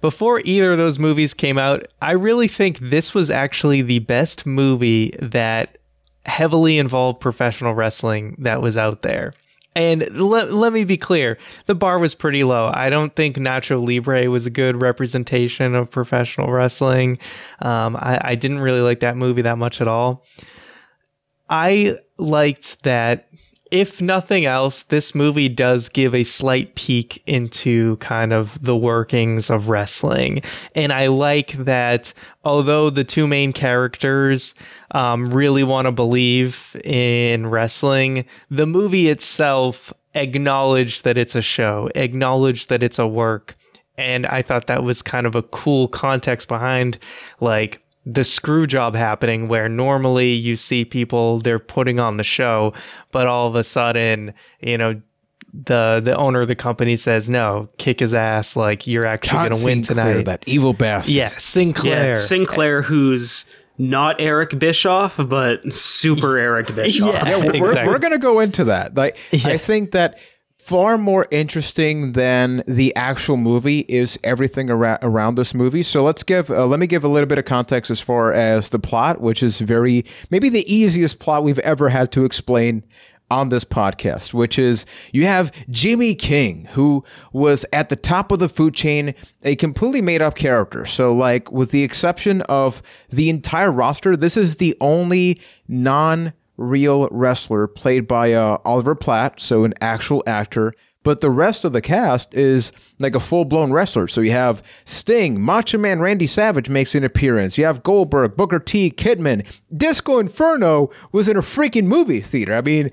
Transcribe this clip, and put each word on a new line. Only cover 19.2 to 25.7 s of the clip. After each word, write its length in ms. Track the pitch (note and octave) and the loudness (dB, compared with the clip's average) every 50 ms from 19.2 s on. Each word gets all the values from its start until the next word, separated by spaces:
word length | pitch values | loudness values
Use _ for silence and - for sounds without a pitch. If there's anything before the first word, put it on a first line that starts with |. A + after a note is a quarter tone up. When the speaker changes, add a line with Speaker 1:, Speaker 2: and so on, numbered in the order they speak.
| B2+ B2+ A#2+ B2 A#2 | 0 0 0 0 0
Speaker 1:
that 160 | A#2 A#2 A#2 | 0 -2 -2
much 220 | A#2+ A#2+ - - | -2 -4 -2 -2
at 60 | A#2+ | -2
all. 380 | A2+ A2+ A#2 B2 B2+ B2+ - _ _ _ - - - - - - - - - _ _ _ _ _ _ _ _ _ _ _ _ _ - | 0 0 0 0 0 -2 -4 _ _ _ -20 -20 -20 -20 -20 -20 -20 -20 -20 _ _ _ _ _ _ _ _ _ _ _ _ _ -4
I 460 | D#3+ D#3+ E3+ F#3 G3+ G#3 G#3 G3 - - - _ _ | -2 0 2 2 4 4 2 2 0 -4 -10 _ _
liked 640 | - E3+ D3+ D3+ D3+ D3 D3 C#3 - - - - - - | -6 -4 0 2 2 2 2 0 -4 -10 -18 -10 -4 -2
that, 460 | C3+ B2 A#2 A#2 A#2 A#2+ - - _ _ - _ _ _ _ _ - | 0 0 2 0 0 -2 -2 -6 _ _ -20 _ _ _ _ _ -2
if 300 | F3+ F#3 G3 G3 - - | 0 0 0 0 -2 -4
nothing 440 | F3+ F3+ F#3 F#3 - - G3+ F#3 D3+ | -2 0 0 0 0 0 0 0 0
else, 380 | C3+ B2+ C3 C3+ C3+ - - - | 0 0 0 0 -2 -4 -6 -4
this 320 | - D#3 D3+ - - - | -2 -2 -2 0 -2 -2
movie 320 | C#3+ C#3+ D3 C#3+ D3+ C#3 | 0 2 2 2 2 0
does 400 | B2+ A#2+ C3+ B2+ B2 | 0 0 2 2 2